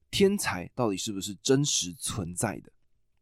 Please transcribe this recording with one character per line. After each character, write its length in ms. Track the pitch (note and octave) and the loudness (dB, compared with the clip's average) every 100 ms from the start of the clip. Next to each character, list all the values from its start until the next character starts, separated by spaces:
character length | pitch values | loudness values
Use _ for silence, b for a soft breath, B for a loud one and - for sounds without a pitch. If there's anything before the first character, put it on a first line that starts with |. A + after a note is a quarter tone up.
| - | -4
天 260 | - G3 G3+ | 4 4 4
才 340 | - F#2 F2 | -2 -4 -6
到 160 | - A#2 | -2 0
底 60 | F#2 | 0
是 160 | A2 | -4
不 80 | G2 | -6
是 140 | F#2+ F#2+ | -6 -2
真 200 | - C3+ | 4 4
实 300 | D3 - F2+ | 4 0 -2
存 420 | C#3+ - - E2+ | -6 -6 -4 -6
在 240 | F2 A2 C2 | -4 -4 -4
的。 120 | - _ _ _ _ _ | -12 _ _ _ _ _